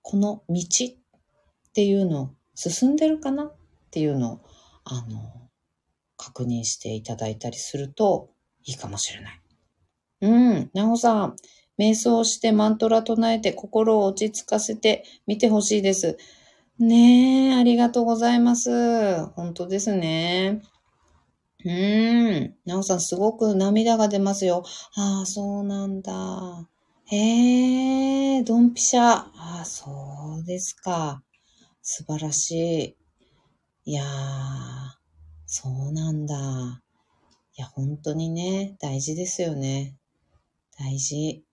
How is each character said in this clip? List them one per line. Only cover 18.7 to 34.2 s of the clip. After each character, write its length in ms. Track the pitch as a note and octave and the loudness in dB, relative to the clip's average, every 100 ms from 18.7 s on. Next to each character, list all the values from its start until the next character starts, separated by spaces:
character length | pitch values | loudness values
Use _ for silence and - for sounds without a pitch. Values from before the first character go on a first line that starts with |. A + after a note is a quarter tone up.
| A#3+ A#3+ A#3 G#3 F3 D#3 | 0 2 2 2 0 -4
本 200 | - E3+ | -8 -10
当 140 | E3+ F3+ | -8 -6
で 140 | F#3+ | -4
す 140 | G3+ | -2
ね。 680 | G3 E3 D#3+ E3+ F3+ F#3+ G#3 - _ _ _ _ _ _ _ _ _ F3 | -2 0 -2 -2 -2 -2 -4 -8 _ _ _ _ _ _ _ _ _ -6
う 0 | |
ん、 880 | F3 G3 G#3+ A3+ A#3 A#3 F3 - - - | -2 0 2 4 4 4 0 -4 -8 -6
な 120 | F#3 | -4
お 40 | |
さ 140 | F#3+ F3+ | -2 -2
ん、 40 | |
す 160 | - F3 | -2 0
ご 180 | G#3 | 0
く 200 | A3 A3 | 2 0
涙 420 | F#3+ G3 G#3 A3+ A3+ | 2 2 2 4 4
が 120 | G#3+ | 2
出 100 | G3+ | 2
ま 160 | G3 | 0
す 100 | G3 | 0
よ。 200 | F#3+ F3 F3+ - - - | 0 0 -4 -18 -14 -6
あ 260 | G3+ G3 | -2 -2
あ、 40 | F#3+ | -4
そ 340 | - G3+ G3+ | -6 -6 -6
う 40 | |
な 220 | G3+ G3 G3 | -6 -6 -6
ん 160 | F#3+ | -8
だ。 680 | F#3+ F#3 F#3 F#3 F#3 F3 E3 _ _ _ _ | -8 -10 -8 -10 -12 -14 -18 _ _ _ _
へ 1300 | G#3 G#3+ A#3 A#3+ B3 B3+ B3+ C4 C4 C4+ C4+ C4+ C4+ | 0 2 4 6 6 4 2 0 0 0 0 0 0
え、 60 | |
ド 180 | A#3 A3+ | 2 4
ン 140 | A#3+ | 4
ピ 80 | A#3+ | 4
シ 160 | - B3 | 2 4
ャ。 20 | |
あ 320 | A#3+ G#3+ - - E3 E3+ | 6 4 0 -18 -14 -14
あ、 20 | |
そ 760 | E3 - - C#3 C#3 C#3+ D3+ D#3 | -12 -14 -14 -14 -14 -14 -12 -10
う 20 | |
で 160 | E3 F3+ | -6 -6
す 140 | - | -6
か。 480 | - - F3 D#3 C3+ _ _ _ _ _ _ | -8 -6 -4 -4 -6 _ _ _ _ _ _
素 240 | - - | -10 -10
晴 140 | - D#3 | -6 -6
ら 140 | D#3 | -4
し 640 | C#3+ - E3 E3+ E3 C3 - _ _ _ _ _ _ _ _ | -4 -2 -2 0 0 -4 -8 _ _ _ _ _ _ _ _
い。 60 | - | -8
い 40 | |
や 100 | D3 | -6
ー、 20 | C#3 C#3 | -6 -8